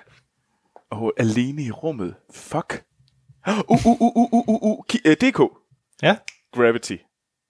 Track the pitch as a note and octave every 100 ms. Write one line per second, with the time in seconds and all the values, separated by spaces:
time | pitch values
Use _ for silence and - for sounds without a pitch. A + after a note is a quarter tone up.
0 | _ _ _ _ _ _ _ - _ G#2+
1 | A2+ - A#2 A2 B2+ D3 B2+ G#2 D#3+ C3
2 | F2+ - _ - - D3+ - - - _
3 | _ _ _ _ - G#3+ - A#3 A#3 -
4 | A#3 - A#3+ A#3 - G#3+ G3 A3+ - -
5 | D#3 D3+ C4 G3+ B2+ - _ _ _ _
6 | D3 G#3 - - _ B2 A#2+ A#2 - F#2
7 | _ _ _ _